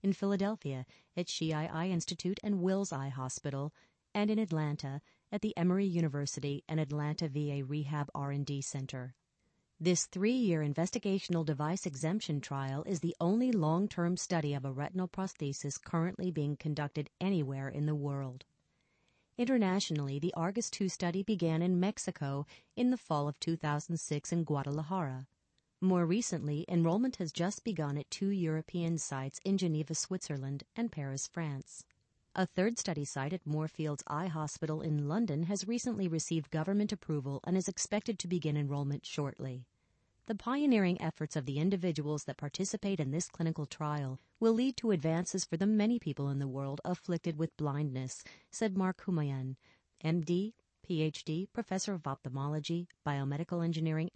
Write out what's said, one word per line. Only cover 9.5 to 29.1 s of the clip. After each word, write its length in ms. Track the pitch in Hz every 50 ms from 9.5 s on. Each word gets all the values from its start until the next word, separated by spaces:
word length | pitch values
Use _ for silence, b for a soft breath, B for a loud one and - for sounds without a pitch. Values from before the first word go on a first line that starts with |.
| _ _ _ _ _ -
This 280 | 160 180 175 - -
three-year 540 | - - 185 202 226 254 254 240 190 170 156
investigational 840 | 151 147 143 160 170 185 - 233 - 202 190 190 - - 170 165 160
device 400 | 156 147 135 151 156 180 190 -
exemption 540 | 180 139 131 160 160 190 214 - - 147 143
trial 420 | - - 143 139 135 135 135 147
is 160 | - - 190 156
the 160 | - 160 - -
only 320 | 165 175 208 233 254 254
long-term 640 | 233 196 151 156 160 180 202 202 - 180 170 175 180
study 380 | - - - 185 165 147 147 143
of 100 | 139 131
a 80 | 135
retinal 340 | 131 135 147 - 180 185 185
prosthesis 720 | 180 - 196 190 185 - - 151 139 143 - - 143 - -
currently 520 | - - - 165 165 180 - - 180 185
being 240 | 156 156 143 147 147
conducted 520 | - - 156 147 143 147 143 - 151 143 - _ -
anywhere 480 | 180 196 202 165 143 131 139 135 135 135
in 180 | - 147 147
the 80 | 156 151
world. 500 | 147 143 143 139 139 135 131 127 131 - _ _ _ _ _ _ _ _ _ _ _ _ _ _ _ _ _ _ -
Internationally, 800 | 247 247 269 240 208 185 185 196 - - 160 147 143 139 139 139
the 160 | 156 180 -
Argus 340 | 170 165 185 196 240 220 -
Two 200 | - - 196 185
study 340 | - - 190 175 170 190
began 400 | 196 - 214 165 170 160 160 160
in 160 | 175 185 180 175
Mexico 640 | 185 208 - - - 202 - - 147 139 139 143 143 B B B B B B
in 160 | - 247 247
the 60 | 254
fall 320 | 233 - - 160 147 143 147
of 100 | 147 -
two 160 | - 165 165
thousand 440 | 160 - 147 147 151 - - 170 156
six 340 | - - 147 147 - -
in 100 | 170 170
Guadalajara. 840 | 160 147 151 143 135 143 143 156 151 151 190 190 160 135 131 131 135 - _ _ _ _ _ _ _ _ _ _ 185
More 220 | 185 185 175 170
recently, 580 | 160 185 233 233 - 180 156 - 147 147 151 - -
enrollment 480 | 180 170 165 165 175 220 254 262 254
has 160 | - 180 151
just 320 | - - 170 196 - - -
begun 340 | 233 185 156 151 143 143 147
at 100 | - -
two 200 | - - 196 196
European 720 | 202 190 170 156 156 160 156 - - 175 170 165 165 156
sites 420 | - -